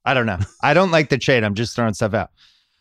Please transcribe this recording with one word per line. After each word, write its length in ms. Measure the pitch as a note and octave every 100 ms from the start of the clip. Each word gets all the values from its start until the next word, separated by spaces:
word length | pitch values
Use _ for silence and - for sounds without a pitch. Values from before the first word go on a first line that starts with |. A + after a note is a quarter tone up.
| B2
I 80 |
don't 140 | C3+ A2+
know. 100 | F2+ F#2+ _
I 120 | C3
don't 180 | D#3 F#3+
like 180 | E3 C#3+
the 80 | C3+
trade. 260 | - B2
I'm 120 | G#2+ G2+
just 200 | A#2 -
throwing 180 | A2+
stuff 200 | G2 A2
out. 160 | G#2 F2 _ _ _ _ _